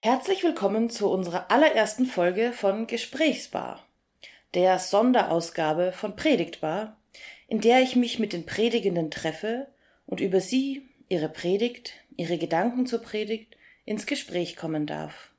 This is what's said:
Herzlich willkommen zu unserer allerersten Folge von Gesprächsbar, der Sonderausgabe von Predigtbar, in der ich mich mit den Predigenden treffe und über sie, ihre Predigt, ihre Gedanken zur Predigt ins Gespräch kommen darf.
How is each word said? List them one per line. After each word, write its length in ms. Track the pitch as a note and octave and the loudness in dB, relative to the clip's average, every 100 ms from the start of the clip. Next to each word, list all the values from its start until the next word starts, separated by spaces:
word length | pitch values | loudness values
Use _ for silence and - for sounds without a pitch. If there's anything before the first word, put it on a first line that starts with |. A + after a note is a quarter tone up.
Herzlich 400 | G#3+ B3+ - F#4+ | 2 0 0 0
willkommen 460 | F4 D4+ G3 G#3 A3+ | 0 0 0 0 0
zu 180 | - G3+ | 0 0
unserer 420 | F#3+ F3+ F3 - | 0 -2 -4 0
allerersten 540 | A3+ D4+ A3+ G#3 - | 4 6 4 0 2
Folge 480 | B3+ - F3 F#3 A#3 | -2 2 0 2 -2
von 340 | D#3+ G3+ G3+ A3+ | 0 0 0 -4
Gesprächsbar, 960 | A#3 - C4+ D#4 - - - - - _ _ _ _ - - _ | -6 -8 0 0 0 -6 -8 -8 -12 _ _ _ _ -20 -20 _
der 260 | F3+ F#3 F#3 | 2 4 4
Sonderausgabe 1120 | - G3 A#3+ A#3+ F#3 E3+ E3+ - D#3 D#3 F3+ | 4 4 6 4 4 0 -2 -2 0 2 0
von 220 | F3+ G#3 | -2 -8
Predigtbar, 840 | G3 D#4 A#3+ E3 - D#3 F3 G#3+ - _ - - - _ | -2 2 2 0 -6 -6 -4 -6 -12 _ -20 -20 -20 _
in 140 | A3 | 0
der 180 | A3 B3+ | 4 6
ich 160 | B3+ B3+ | 4 2
mich 220 | A#3+ - | 0 -2
mit 160 | G#3+ | -4
den 100 | F3 | -4
Predigenden 680 | D#3+ - A3+ A3+ G3+ F3 D#3 | -6 0 0 2 0 0 -2
treffe 560 | - E3 D#3 G#3+ A#3+ C#4 _ _ _ | -4 -6 -4 -6 -6 -8 _ _ _
und 160 | - F3+ | -10 -4
über 200 | F#3+ F#3 | 2 2
sie, 420 | F3+ B3+ C#4 C4+ - _ _ | 2 0 0 -6 -12 _ _
ihre 220 | F3+ D#3 | -2 -2
Predigt, 640 | D#3 F3 G3 A#3+ A#3+ - - _ - | -4 -2 0 0 -4 -18 -20 _ -10
ihre 180 | E3 E3+ | -4 -4
Gedanken 480 | E3 E3 G#3+ B3 | 0 0 0 0
zur 140 | B3+ A#3 | -2 -4
Predigt 580 | - G#3+ G#3+ A3 - _ _ _ - | -4 -8 -6 -8 -10 _ _ _ -8
ins 180 | G#3 | -6
Gespräch 520 | - C#4 - F3+ E3+ - | -4 -6 -4 -4 -4 -6
kommen 300 | E3 D#3 D3+ | -6 -4 -4
darf. 440 | D3+ D3+ - - | -6 -8 -12 -20